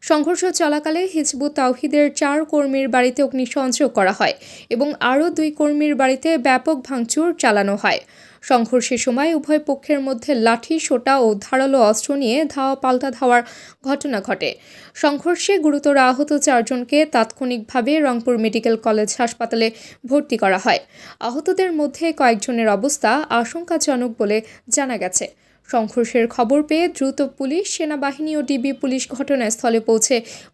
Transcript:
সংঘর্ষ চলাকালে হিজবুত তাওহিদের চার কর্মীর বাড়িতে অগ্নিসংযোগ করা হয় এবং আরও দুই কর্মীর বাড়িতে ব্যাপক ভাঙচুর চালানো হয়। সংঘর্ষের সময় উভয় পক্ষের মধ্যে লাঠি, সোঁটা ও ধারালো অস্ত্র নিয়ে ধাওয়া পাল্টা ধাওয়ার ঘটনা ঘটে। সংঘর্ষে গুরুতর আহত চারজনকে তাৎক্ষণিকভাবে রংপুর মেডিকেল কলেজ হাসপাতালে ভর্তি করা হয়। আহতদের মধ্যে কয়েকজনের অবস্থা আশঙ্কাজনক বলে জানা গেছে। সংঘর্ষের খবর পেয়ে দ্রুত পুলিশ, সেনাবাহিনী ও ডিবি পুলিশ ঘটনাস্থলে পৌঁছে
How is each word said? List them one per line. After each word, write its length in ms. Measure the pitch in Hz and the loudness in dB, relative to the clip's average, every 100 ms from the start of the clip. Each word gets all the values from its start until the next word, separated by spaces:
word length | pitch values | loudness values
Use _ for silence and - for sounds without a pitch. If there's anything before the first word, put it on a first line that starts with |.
সংঘর্ষ 440 | - 302 302 339 359 | 0 0 2 0 -2
চলাকালে 600 | - 311 294 302 320 370 | 0 0 0 -2 -4 -2
হিজবুত 460 | 320 294 262 294 | -2 -4 -4 -4
তাওহিদের 640 | 294 254 254 294 294 294 | 0 0 0 0 2 2
চার 300 | 285 294 294 | 2 -2 0
কর্মীর 440 | 311 302 277 269 269 | 0 0 2 0 0
বাড়িতে 340 | 254 247 247 | 2 2 2
অগ্নিসংযোগ 680 | 269 262 247 285 262 240 - | 0 0 -2 -2 -2 0 0
করা 200 | - 185 | 2 2
হয় 220 | 202 180 - - - - | 2 0 -2 -12 -20 -6
এবং 220 | 226 285 - | -2 -2 0
আরও 300 | 240 269 339 | 0 2 0
দুই 200 | 330 311 | 0 -4
কর্মীর 440 | 302 294 294 302 | 0 0 0 0
বাড়িতে 440 | 277 262 262 320 320 | 0 0 0 0 0
ব্যাপক 380 | 254 254 254 294 | 2 2 0 -2
ভাঙচুর 500 | 254 262 233 - 339 339 | -4 -6 -2 0 0 0
চালানো 380 | 247 208 196 202 | 2 2 2 0
হয়। 240 | 202 - - - - _ | 0 -2 -4 -20 -20 _
সংঘর্ষের 560 | - 247 233 247 226 240 | 0 0 2 0 0 -2
সময় 360 | - 240 311 | -2 0 0
উভয় 240 | 320 294 302 | 0 0 0
পক্ষের 420 | 302 277 - 285 | 0 -4 -2 -2
মধ্যে 340 | 269 240 277 | 0 -4 -2
লাঠি, 440 | 262 226 233 - 320 | 0 2 0 -2 -4
সোঁটা 400 | - 247 247 269 | 0 0 2 4
ও 160 | 226 202 | 4 0
ধারালো 380 | - 262 269 269 | -2 0 2 4
অস্ত্র 340 | 214 220 - 285 | 4 4 0 -2
নিয়ে 280 | 247 262 | 0 0
ধাওয়া 300 | 311 277 269 | -2 -2 -2
পাল্টা 360 | 269 262 254 269 | 0 0 0 -2
ধাওয়ার 320 | 240 254 240 233 - - _ | -2 2 2 2 -10 -20 _
ঘটনা 360 | 262 285 294 220 | -4 -4 -2 -4
ঘটে। 340 | 226 190 143 - - - - | -4 -4 -4 -6 -16 -20 -20
সংঘর্ষে 640 | - 302 285 330 349 - 392 | -2 0 0 -2 -2 0 2
গুরুতর 380 | 302 285 285 277 | 2 2 2 4
আহত 360 | 254 262 294 | 4 2 0
চারজনকে 720 | 294 294 247 233 247 247 285 311 | 0 2 2 0 -4 0 0 2
তাৎক্ষণিকভাবে 960 | - 330 - 254 240 220 254 233 311 | 2 0 -2 -6 -6 -4 -2 0 2
রংপুর 380 | 294 240 233 240 | 2 0 0 0
মেডিকেল 380 | 220 220 226 220 | 0 0 0 0
কলেজ 400 | 226 214 214 - | 0 0 0 -2
হাসপাতালে 520 | 233 - 233 226 226 226 - - 240 | -4 -2 -4 0 -2 -2 -16 -20 -2
ভর্তি 300 | 285 294 226 | 0 0 0
করা 220 | 196 190 | 2 2
হয়। 220 | 240 170 - - - - | 2 0 -2 -18 -20 -10
আহতদের 520 | 233 262 370 381 370 | -8 -4 -2 0 0
মধ্যে 400 | 311 294 - 330 | 0 -2 -2 -4
কয়েকজনের 560 | 311 262 226 - 233 220 | 2 2 2 -2 0 2
অবস্থা 580 | 202 269 - 214 269 311 | 2 0 0 0 0 0
আশঙ্কাজনক 840 | 233 226 330 349 330 - 254 247 226 | -2 -2 -6 -4 -2 0 -2 -4 -2
বলে 240 | 208 214 220 - - | -2 -2 -4 -16 -6
জানা 280 | 294 269 226 | -4 -2 -4
গেছে। 320 | 180 - - - _ _ - | -4 -4 -6 -12 _ _ -4
সংঘর্ষের 600 | 240 214 247 233 247 233 | -2 -2 -2 0 0 0
খবর 340 | 247 233 285 | 0 2 2
পেয়ে 260 | 302 311 349 | 2 0 0
দ্রুত 340 | 349 269 269 | -2 -4 -2
পুলিশ, 460 | 277 - 269 320 403 | -4 -4 -4 -4 -4
সেনাবাহিনী 680 | - 311 294 277 277 311 302 | -6 -6 -4 -4 -4 -4 -4
ও 60 | |
ডিবি 300 | 285 277 277 | -2 -2 -2
পুলিশ 360 | 269 269 262 - | -4 -4 -4 -6
ঘটনাস্থলে 720 | 254 277 269 220 - 240 226 | -8 -2 0 0 -2 0 0
পৌঁছে 420 | 220 226 220 247 226 - - | 2 2 2 -2 -2 -16 -20